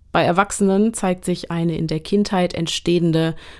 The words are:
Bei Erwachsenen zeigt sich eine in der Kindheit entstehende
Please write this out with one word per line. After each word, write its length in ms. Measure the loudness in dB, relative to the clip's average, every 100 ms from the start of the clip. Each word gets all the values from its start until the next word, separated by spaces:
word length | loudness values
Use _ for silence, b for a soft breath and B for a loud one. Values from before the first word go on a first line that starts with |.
| -4
Bei 120 | 0
Erwachsenen 720 | 2 2 0 0 2 2 2
zeigt 300 | 0 -2 -2
sich 260 | -4 -6 -4
eine 260 | -2 -2 -2
in 120 | -2
der 100 | -4
Kindheit 560 | -2 0 2 0 0
entstehende 800 | -2 -4 -2 0 2 4 2 0 -2 B B